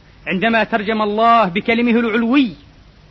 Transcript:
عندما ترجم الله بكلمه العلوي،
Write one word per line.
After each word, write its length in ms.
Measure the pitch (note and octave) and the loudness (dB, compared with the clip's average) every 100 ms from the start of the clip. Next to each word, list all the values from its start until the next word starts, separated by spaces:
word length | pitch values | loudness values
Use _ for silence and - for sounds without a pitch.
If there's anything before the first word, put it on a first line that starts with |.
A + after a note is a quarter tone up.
| _ - - | _ -18 -8
عندما 360 | F3+ A3 A3+ | -4 0 0
ترجم 380 | G#3+ A#3 G#3 A3 | 0 -2 -2 -4
الله 440 | G#3+ G#3 A#3 A#3 G3 | -2 0 2 4 2
بكلمه 540 | F3 G3+ A#3 A#3+ A3+ | -2 -2 0 2 2
العلوي، 520 | A#3 G#3+ A#3 C#4 B3 D#3 - - - - - | 0 -2 0 0 0 -4 -20 -20 -20 -20 -20